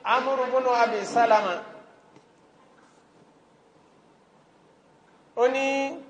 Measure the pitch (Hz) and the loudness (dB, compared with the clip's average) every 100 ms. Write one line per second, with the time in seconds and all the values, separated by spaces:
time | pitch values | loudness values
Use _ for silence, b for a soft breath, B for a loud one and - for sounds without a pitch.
0 | - 247 262 269 247 262 254 240 226 214 | -2 0 0 -2 0 0 2 2 2 0
1 | 196 233 226 214 196 175 - - - - | -2 2 4 4 2 -6 -10 -20 -20 -20
2 | _ - _ _ _ _ _ _ - _ | _ -20 _ _ _ _ _ _ -20 _
3 | _ _ _ _ _ _ _ _ _ _ | _ _ _ _ _ _ _ _ _ _
4 | _ _ _ _ _ _ _ _ _ _ | _ _ _ _ _ _ _ _ _ _
5 | _ _ _ - 247 269 269 269 277 320 | _ _ _ 0 0 2 -2 -2 -4 -8